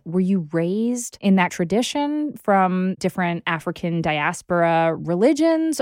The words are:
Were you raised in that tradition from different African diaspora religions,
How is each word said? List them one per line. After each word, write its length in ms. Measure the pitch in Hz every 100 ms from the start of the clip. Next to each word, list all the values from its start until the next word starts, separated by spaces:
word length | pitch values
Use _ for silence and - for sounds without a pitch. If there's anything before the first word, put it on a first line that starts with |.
| 170
Were 140 | 180
you 280 | 185 196 151
raised 640 | 165 170 208 233 247 - -
in 140 | 202 190
that 160 | 180
tradition 840 | - 170 202 254 294 294 302 302 -
from 580 | - 196 185 185 185 -
different 460 | 185 - 175 170 -
African 560 | 165 175 165 175 165
diaspora 920 | 160 151 151 170 - 175 170 165 165 156
religions, 840 | 151 175 240 294 330 320 320 302